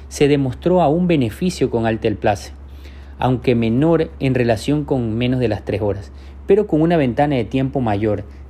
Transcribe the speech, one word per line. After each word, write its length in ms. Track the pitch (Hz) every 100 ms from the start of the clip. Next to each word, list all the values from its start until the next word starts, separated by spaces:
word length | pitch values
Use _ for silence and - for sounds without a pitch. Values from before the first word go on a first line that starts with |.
| -
se 200 | - 143
demostró 520 | 147 131 - 170 180
aún 260 | 151 165 180
beneficio 600 | 156 117 - 180 - 131
con 160 | 117
altelplace, 680 | 113 110 113 104 113 101 - - - - - - - -
aunque 360 | 127 127 -
menor 560 | 120 113 123 160 165 160 -
en 140 | 135
relación 500 | 123 117 107 - 151
con 340 | 143 135 113 113
menos 220 | 123 127
de 80 | 117
las 160 | 98
tres 180 | - 101
horas, 300 | 107 98 - - - - -
pero 200 | 202 208
con 120 | 151
una 160 | 165 170
ventana 380 | 127 117 147
de 100 | 131
tiempo 360 | 104 131 135 139
mayor, 440 | 117 101 107 101 - -